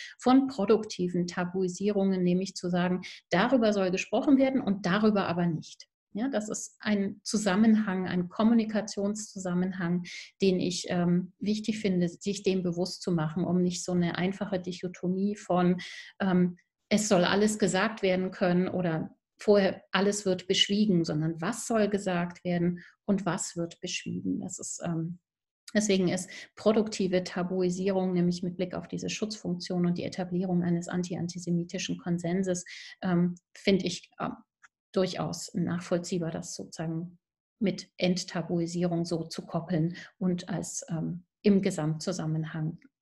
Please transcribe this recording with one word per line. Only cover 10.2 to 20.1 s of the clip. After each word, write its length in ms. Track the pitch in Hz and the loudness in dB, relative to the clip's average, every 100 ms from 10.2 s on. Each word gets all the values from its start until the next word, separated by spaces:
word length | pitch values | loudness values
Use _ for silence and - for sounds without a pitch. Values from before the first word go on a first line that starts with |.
| - - | -14 0
den 200 | 196 185 | 2 2
ich, 260 | 180 180 - | 0 -2 -2
ähm, 460 | 175 175 175 180 - | 0 2 2 0 -4
wichtig 400 | 196 214 214 214 | -2 -2 -2 -2
finde, 300 | 208 180 175 | 0 2 0
sich 340 | 170 202 196 | -2 -6 -2
dem 200 | 196 190 | 0 0
bewusst 400 | 180 170 180 - | 0 -2 -4 -4
zu 100 | - | -2
machen, 320 | 175 156 185 | 0 0 0
um 180 | 170 180 | 0 2
nicht 220 | 180 175 | 2 -2
so 80 | - | -2
eine 240 | 180 175 - | 0 0 0
einfache 420 | 185 196 202 185 | -2 -2 -4 -4
Dichotomie 800 | 180 180 180 180 180 185 202 208 | -4 -8 -8 -6 -4 0 -2 -2
von, 420 | - 180 180 180 - - - - | -2 2 4 2 -4 -14 -14 -4
ähm, 380 | 196 180 180 180 _ _ - | 2 4 2 0 _ _ -2
es 200 | 208 214 | 0 4
soll 160 | 190 | 4
alles 340 | 175 196 214 214 | 4 4 2 2
gesagt 420 | 185 185 214 214 | 2 2 0 0
werden 300 | 190 185 185 | 0 2 0
können 380 | - 185 175 185 | 0 2 2 2
oder 460 | 185 180 160 - _ _ - | 0 0 -2 -4 _ _ -4
vorher 440 | - 208 190 - - | 4 6 4 0 -2
alles 320 | 190 202 | 0 2